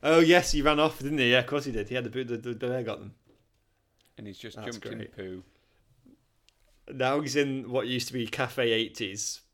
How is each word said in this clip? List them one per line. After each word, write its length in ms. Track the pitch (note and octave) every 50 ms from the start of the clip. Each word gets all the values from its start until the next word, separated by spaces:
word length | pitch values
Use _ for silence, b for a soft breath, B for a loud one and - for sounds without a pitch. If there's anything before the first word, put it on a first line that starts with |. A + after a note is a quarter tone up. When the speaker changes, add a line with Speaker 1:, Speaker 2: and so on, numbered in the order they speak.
| -
Speaker 1:
Oh 160 | C#3+ D#3+ E3
yes, 320 | E3 D#3+ F3 F3+ F3+ -
he 100 | - D3+
ran 180 | C#3 D3 D3+ D3
off, 200 | D3+ D#3+ D#3 -
didn't 180 | C3+ C#3+ D3+ D3
he? 140 | C3 A#2+
Yeah, 80 | C3 B2+
of 80 | B2 B2
course 180 | C#3+ D3 C3+
he 60 | C#3
did. 180 | A#2+ A2 G#2 G#2+
He 60 | B2
had 80 | B2+ A#2+
the 60 | A2+
boot. 160 | A2 B2+ C3 A#2+
The, 100 | A#2+ A#2
the 160 | A#2+ B2 A#2+
bear 300 | A2 B2 B2 B2 C3 A#2+
got 160 | A2+ G#2 D#2
them. 160 | G2+ G2 - _ _ _ _ _ _ _ _ _ _ _ _ _ _ _ _ _ _ _ _ -
Speaker 2:
And 100 | A2 G#2
he's 100 | F#2+ -
just 200 | - A2+ - -
Speaker 1:
That's 200 | G#2+ A#2+ A#2+ G#2+
Speaker 2:
jumped 80 | - A2+
in 100 | A2+ A2+
Speaker 1:
great. 160 | G#2+ - -
Speaker 2:
poo. 280 | - F#2+ F#2 F#2 F#2 F#2 _ _ _ _ _ _ _ _ _ _ _ _ - - _ _ _ _ _ _ _ _ _ _ _ _ _ _ - -
Speaker 1:
Now 280 | C3 B2+ C3 C#3 D3
he's 140 | D3+ C#3 B2
in 360 | D3 C#3+ C#3 C3+ C3+ B2 A#2
what 160 | B2 C3+ G#2+ A#2+
used 180 | B2+ B2 B2 -
to 60 | -
be 140 | B2+ A#2 A2+
Cafe 440 | - - C3+ B2 - - B2+ A#2
eighties 680 | A2+ A2 A2+ G2 - - A#2 F#2+ F#2+ G#2 - - - - _ _